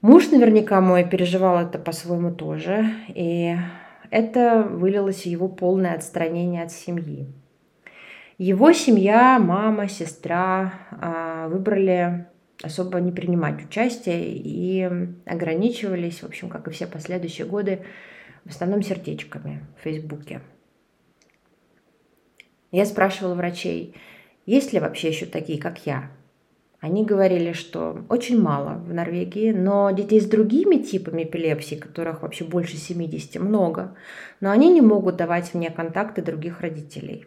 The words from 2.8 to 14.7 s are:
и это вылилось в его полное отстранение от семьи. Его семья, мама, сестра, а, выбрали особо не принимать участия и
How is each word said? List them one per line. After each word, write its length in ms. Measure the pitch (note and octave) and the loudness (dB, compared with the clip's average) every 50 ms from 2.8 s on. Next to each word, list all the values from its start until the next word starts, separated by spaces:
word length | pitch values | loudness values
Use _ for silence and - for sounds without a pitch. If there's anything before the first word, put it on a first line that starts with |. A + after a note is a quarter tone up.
| A3 A3 A3 - - - | 0 -2 -2 -6 -12 -14
и 480 | - - F3 E3+ E3+ E3+ E3+ E3+ E3+ F3 F3 F3 - - - - - - - - | -8 -6 -4 -2 -2 -2 -2 -2 -2 -4 -6 -6 -10 -16 -20 -20 -20 -20 -16 -4
это 560 | - A3 A3+ A3+ - B3+ B3 A#3+ A#3 A3+ G#3+ G3+ | -2 -2 -2 0 2 2 4 4 4 4 2 0
вылилось 540 | - E3+ F3 F#3+ G3 G3+ G3 G3 F#3+ F#3 - | -2 -2 0 0 2 0 0 -2 -4 -4 -6
в 40 | |
его 220 | F3 F3 E3+ F3+ F#3+ | -6 -4 -4 -4 -6
полное 460 | F#3 - F#3 F3+ F#3 F#3+ F#3 F3 E3+ | -4 -2 0 0 2 2 0 0 -2
отстранение 720 | D#3 - - - F3 E3+ E3 E3 E3+ F3 F3+ F3 E3+ E3+ | -4 -8 -8 -6 -4 -4 -2 -2 -2 -2 -2 -4 -4 -8
от 80 | E3+ E3+ | -10 -12
семьи. 560 | - - - F3 E3+ E3 D3+ D3 C#3 C#3 C3+ - - _ _ _ _ _ _ _ _ _ - - - - - - - - - _ | -14 -10 -8 -6 -6 -6 -8 -10 -12 -12 -14 -14 -20 _ _ _ _ _ _ _ _ _ -20 -20 -20 -20 -20 -20 -20 -20 -20 _
Его 360 | _ F#3 F3+ G3 F#3 B3 D#4 F4 | _ 0 2 4 6 8 8 8
семья, 680 | - - - A3+ G3 F#3+ G3 G#3 A3+ B3 B3+ C4 A#3+ | 6 6 4 6 6 6 6 6 8 8 8 6 6
мама, 500 | G#3 F3 F3 F#3+ G#3+ A3 G#3+ G#3 G#3 G3 | 4 4 2 2 2 2 0 0 -2 -4
сестра, 880 | - - E3 D#3 - - - D#3+ E3+ F3 F3+ F#3 F#3 F#3+ F#3+ F#3+ F#3 - - - | -6 -8 -10 -10 -10 -12 -6 -4 -2 0 0 0 0 0 -2 -4 -6 -10 -18 -18
а, 560 | - - - E3+ E3 E3 E3 E3 E3 D#3+ D#3+ | -14 -10 -8 -6 -6 -6 -6 -8 -8 -8 -6
выбрали 800 | D#3+ E3 F#3+ F#3+ G#3+ G#3 G3 F#3+ F#3+ F3+ F3+ F3 F3 F3 F3 F3 - _ _ _ _ _ _ | -6 -4 -2 -2 0 0 2 2 2 2 2 2 0 -2 -4 -8 -12 _ _ _ _ _ _
особо 380 | - D#3 D#3 - F#3 F#3 F#3 F3+ | -14 -12 -8 -6 -6 -4 -2 -2
не 140 | F3 F3+ F3 | -2 -2 -2
принимать 520 | F3+ F3+ F3 F3 F3 D#3+ D3+ D3 D3 D3 | -4 -2 0 0 0 0 -2 -4 -6 -10
участия 560 | - - G3+ A#3 B3 A#3+ - - F#3+ F3 E3+ | -10 -4 -2 -2 -2 -2 -4 -6 -4 -4 -4
и 720 | E3+ - - - - D3+ D3 E3+ F3 F3+ | -4 -6 -8 -10 -10 -8 -8 -6 -4 -4